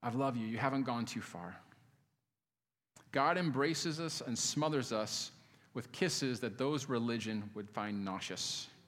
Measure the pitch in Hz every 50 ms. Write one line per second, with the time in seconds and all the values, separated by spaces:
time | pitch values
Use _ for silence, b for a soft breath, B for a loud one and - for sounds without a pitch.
0 | - 120 113 127 139 135 123 120 110 110 113 110 113 139 135 135 135 135 123 117
1 | 117 113 - 113 98 - - 90 87 87 95 - - - - _ - - _ _
2 | _ _ _ _ _ _ _ _ _ _ _ _ _ _ _ _ _ _ _ -
3 | - - - 139 139 156 175 185 180 165 131 131 139 151 165 147 - 170 156 156
4 | 170 160 - - - 135 120 110 - - - 147 151 156 151 143 120 - 117 107
5 | 107 104 - - - - - B B B B B B B B 123 117 - - -
6 | 190 175 - - - 131 127 110 - 117 101 - 127 139 151 143 127 - 131 117
7 | 117 117 117 117 104 110 110 107 104 104 - 107 104 101 - - 104 104 104 101
8 | 98 98 95 95 - - 92 90 - - - - - - - - -